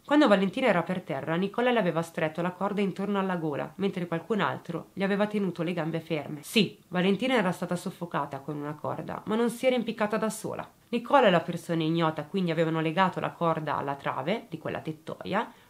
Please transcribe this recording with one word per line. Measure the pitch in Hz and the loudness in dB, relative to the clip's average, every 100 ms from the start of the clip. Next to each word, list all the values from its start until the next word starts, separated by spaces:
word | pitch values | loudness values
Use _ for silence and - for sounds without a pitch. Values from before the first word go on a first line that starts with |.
Quando | - 294 254 | 2 6 8
Valentina | 196 196 262 254 | 6 4 2 2
era | 175 | 4
per | 165 185 | 2 -4
terra, | - 139 156 170 | -4 -6 -2 0
Nicola | 196 240 247 | -2 0 2
le | 226 | 2
aveva | 180 160 | 2 0
stretto | 170 - 156 175 | -2 -2 -2 -2
la | 175 | -4
corda | - 196 196 | -2 -2 0
intorno | 196 190 202 202 | 0 -2 -2 0
alla | 190 175 | 0 0
gola, | 160 139 147 185 | -2 -2 -4 -2
mentre | 196 190 175 | -2 -2 -4
qualcun | 165 170 208 | -4 -2 0
altro | 143 131 - 165 - | 0 -2 -6 -8 -8
gli | 180 | -4
aveva | 196 202 208 | 0 2 0
tenuto | 214 190 170 | 0 -2 -2
le | 165 | -2
gambe | 170 160 160 | -2 -2 -4
ferme. | 160 151 139 147 | -4 -4 -4 -10
Sì, | - 233 180 - - | 0 2 2 -2 -6
Valentina | 180 185 196 262 247 | 0 2 2 2 2
era | 180 | 2
stata | - 175 175 | -2 -4 -4
soffocata | 180 - 170 156 147 135 | -6 -8 -6 -4 -4 -6
con | - 147 | -8 -6
una | 147 | -6
corda, | 151 131 156 151 82 - | -6 -6 -6 -8 -8 -2
ma | 220 | 0
non | 240 | 0
si | 240 262 | 2 2
era | 254 | 2
impiccata | 233 226 208 220 | 0 -2 -2 0
da | 220 | -2
sola. | - 143 - - _ - | -4 -6 -8 -10 _ -6
Nicola | 240 240 269 214 | -4 4 6 8
e | |
la | 170 | 6
persona | 170 165 - 165 | 2 -4 -2 0
ignota | 156 165 160 156 | 2 2 2 0
quindi | 147 196 175 | -4 -2 0
avevano | 160 160 160 | 2 2 2
legato | 160 160 185 156 | 0 2 2 0
la | 147 | -4
corda | - 165 160 151 - | 0 0 0 -2 -2
alla | 139 | -4
trave | 143 147 131 143 233 - | -4 -4 -4 -2 -4 -6
di | 160 | -10
quella | 117 85 | -8 -6
tettoia, | 156 156 - - 185 202 247 - | -8 -10 -10 -10 -4 -4 -4 -10